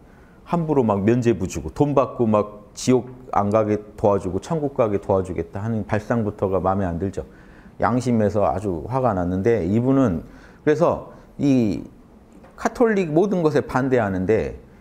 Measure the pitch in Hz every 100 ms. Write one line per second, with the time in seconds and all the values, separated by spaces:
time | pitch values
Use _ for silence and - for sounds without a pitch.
0 | - - - - - 175 156 139 110 98
1 | 101 123 117 90 90 82 69 - 147 139
2 | 123 - 113 107 101 - - - 127 127
3 | 123 - - 92 101 110 104 104 - -
4 | 104 101 92 95 - 160 143 135 110 98
5 | - 95 92 85 82 98 110 110 92 107
6 | - 120 104 - 98 95 92 95 92 85
7 | 95 - - - - - - - 95 120
8 | 123 113 104 101 90 87 104 82 71 131
9 | 127 92 87 92 117 113 85 110 127 135
10 | 123 80 - - - - 147 147 160 82
11 | - - - - 143 131 107 82 - -
12 | - - - - - - - - 226 202
13 | 165 156 202 185 156 135 - - 139 123
14 | 101 92 92 107 69 - - -